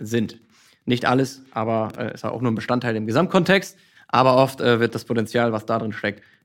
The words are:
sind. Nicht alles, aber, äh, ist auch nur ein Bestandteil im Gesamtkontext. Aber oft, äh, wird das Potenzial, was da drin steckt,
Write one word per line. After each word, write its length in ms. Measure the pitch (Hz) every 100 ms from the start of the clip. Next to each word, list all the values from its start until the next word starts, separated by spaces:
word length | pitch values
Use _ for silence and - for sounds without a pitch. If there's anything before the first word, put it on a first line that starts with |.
sind. 400 | 107 117 107 - _ _ _ _ -
Nicht 180 | 120
alles, 380 | - 127 131 - -
aber, 400 | 117 110 113 110 -
äh, 180 | 117
ist 100 | -
auch 160 | 110 113
nur 100 | 123
ein 60 | 110
Bestandteil 400 | - 123 120 110
im 100 | 110
Gesamtkontext. 720 | 117 180 190 175 196 185 - _ _ -
Aber 280 | 123 131 127
oft, 240 | 135 -
äh, 200 | 123 117
wird 140 | 117
das 100 | 117
Potenzial, 480 | - 117 104 123 120
was 140 | 110 -
da 120 | 113
drin 140 | 113
steckt, 300 | 104 104 - _ _